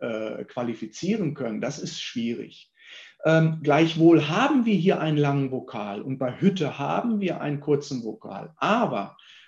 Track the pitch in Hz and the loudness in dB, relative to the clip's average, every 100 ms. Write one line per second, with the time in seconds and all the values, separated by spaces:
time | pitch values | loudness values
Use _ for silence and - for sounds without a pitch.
0 | 120 110 110 - - - 120 110 110 - | -8 -6 -6 -8 -10 -6 -6 -6 -10 -8
1 | 170 220 160 143 120 107 120 147 185 - | -4 -2 -4 -4 -6 -4 -6 -6 -10 -10
2 | - - 117 117 110 - - _ - - | -10 -6 -4 -6 -10 -16 -20 _ -20 -20
3 | - _ - 160 160 160 143 143 165 160 | -20 _ 2 4 4 0 2 4 4 6
4 | 165 165 143 175 277 294 233 196 175 175 | 8 8 6 0 2 2 2 2 2 2
5 | 156 147 143 143 135 127 - 113 104 101 | 2 2 2 2 -2 -4 -8 -8 -8 -8
6 | 135 131 131 - 190 185 143 - 143 170 | -8 -6 -6 2 2 2 -2 -4 -4 -2
7 | 240 214 190 - 147 143 - 139 - 131 | -2 -2 -2 -4 -4 -4 0 0 0 -8
8 | 113 110 110 101 107 - 151 220 202 117 | -8 -10 -12 -14 -14 -4 0 2 0 -2
9 | 98 - - - | -6 -12 -20 -20